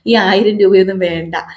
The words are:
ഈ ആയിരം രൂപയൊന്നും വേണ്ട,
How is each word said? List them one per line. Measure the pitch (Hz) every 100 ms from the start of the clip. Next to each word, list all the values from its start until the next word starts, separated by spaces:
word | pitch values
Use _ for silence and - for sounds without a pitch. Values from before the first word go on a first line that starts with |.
| -
ഈ |
ആയിരം | 226 190 196 208 208
രൂപയൊന്നും | 190 190 190 190
വേണ്ട, | 175 165 170 170 -